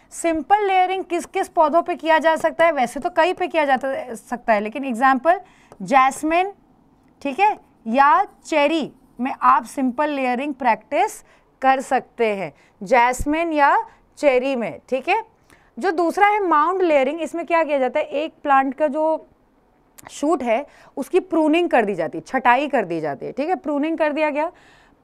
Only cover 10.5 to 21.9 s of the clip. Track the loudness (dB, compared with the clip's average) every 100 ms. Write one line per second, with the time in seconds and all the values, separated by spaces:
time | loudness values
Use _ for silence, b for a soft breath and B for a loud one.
10.5 | -2 -2 -2 -2 -2 -2 -4 b b b
11.5 | _ 0 0 0 -4 -4 -2 -2 -2 -8
12.5 | b b _ 0 4 4 0 -2 -2 -2
13.5 | 2 2 2 -2 B _ -2 2 2 0
14.5 | -2 -4 -8 -6 -4 0 -2 -2 _ b
15.5 | b b -6 -2 0 -2 2 2 2 0
16.5 | 0 0 0 2 2 0 -2 -6 -8 -2
17.5 | -2 0 0 0 -2 -4 -6 -8 -6 0
18.5 | 2 2 0 -2 0 0 -2 -6 _ _
19.5 | _ _ _ _ -20 -20 -6 -2 -2 0
20.5 | -2 -4 b b -12 -4 -4 -2 0 2
21.5 | 2 2 2 0